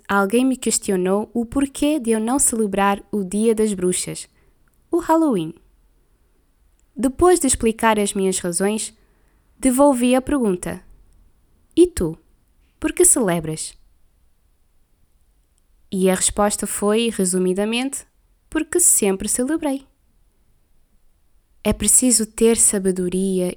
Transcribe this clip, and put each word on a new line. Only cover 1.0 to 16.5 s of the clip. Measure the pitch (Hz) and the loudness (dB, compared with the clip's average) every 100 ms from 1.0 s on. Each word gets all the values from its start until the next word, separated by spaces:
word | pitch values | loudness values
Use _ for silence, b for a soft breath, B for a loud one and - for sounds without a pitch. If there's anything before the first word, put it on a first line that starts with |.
| 185 196 220 | 2 0 -2
o | 240 233 | -6 -4
porquê | 269 277 - 285 302 | -2 -4 -2 -2 0
de | 226 | 0
eu | 220 | -2
não | 220 269 | 0 0
celebrar | - 226 214 196 196 202 - | 0 0 -2 0 0 0 -4
o | 214 | -6
Dia | 185 202 226 | -4 0 0
das | 214 220 185 | 2 0 0
Bruxas, | 180 180 - 160 - _ _ _ _ _ - | -2 -2 -6 -10 -14 _ _ _ _ _ -4
o | 339 | -4
Halloween. | 339 320 320 202 160 - _ _ _ _ _ _ _ _ _ _ _ _ _ - | 2 2 2 0 -4 -10 _ _ _ _ _ _ _ _ _ _ _ _ _ -4
Depois | 269 - 349 359 | -4 2 4 4
de | 269 | 2
explicar | - 226 226 226 214 | 0 -2 0 2 2
as | 202 202 | 0 0
minhas | 190 185 | -2 -2
razões, | 180 175 196 214 - _ _ _ _ _ _ - | -4 -2 -2 -2 -8 _ _ _ _ _ _ -4
devolvi | 262 254 285 247 247 254 | -2 4 4 4 2 2
a | |
pergunta: | 254 285 220 180 170 180 - - _ _ _ _ _ _ _ - | 0 -2 0 -2 -6 -12 -14 -20 _ _ _ _ _ _ _ 2
"E | 349 | 2
tu? | - 160 160 _ _ _ _ _ - | 2 -6 -6 _ _ _ _ _ -8
Por | - | -6
que | 320 349 | 2 2
celebras?" | 302 202 170 156 156 - - _ _ _ _ _ _ _ _ _ _ _ _ _ _ _ _ _ _ _ _ - | 4 2 0 -4 -10 -12 -16 _ _ _ _ _ _ _ _ _ _ _ _ _ _ _ _ _ _ _ _ -8
E | 190 185 | 0 2
a | 190 | 2
resposta | - - 208 | -2 0 0